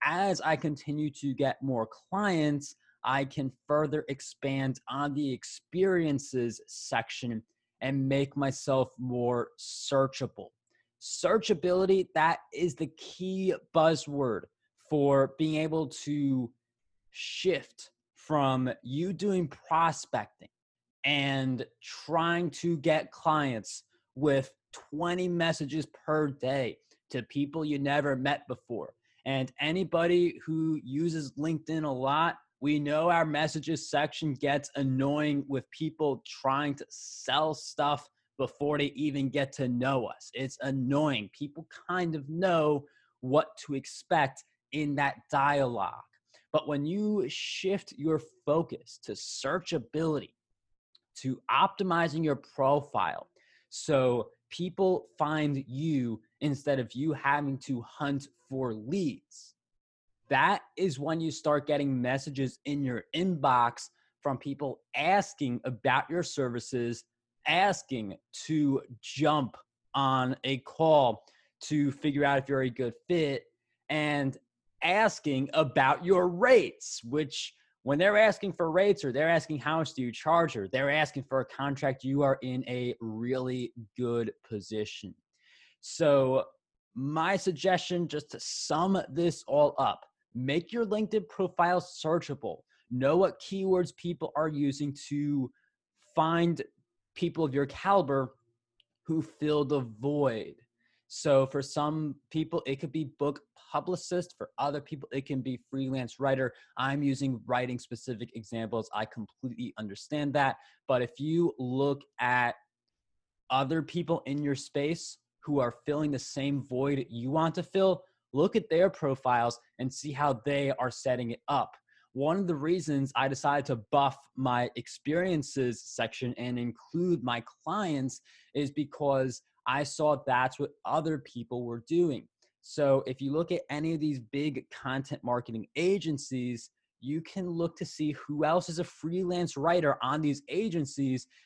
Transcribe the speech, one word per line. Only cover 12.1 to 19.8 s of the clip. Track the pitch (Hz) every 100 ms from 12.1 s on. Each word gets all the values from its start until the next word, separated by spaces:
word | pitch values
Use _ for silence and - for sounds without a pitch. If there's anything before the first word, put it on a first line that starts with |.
| 156
that | 160 - -
is | - 175
the | - 156 -
key | - - 185 190 185 - -
buzzword | 165 160 156 147 143 131 98 - _ _ _ _
for | 151 143 139 135 -
being | 156
able | 156 156 160 151
to | - 147 147 139 131 117 - _ _ _ _ _
shift | - - - 185 - - - - _ _
from | _ - 151 135 131 127 -
you | 127 139 180
doing | 156 202 185 151 - -
prospecting | 160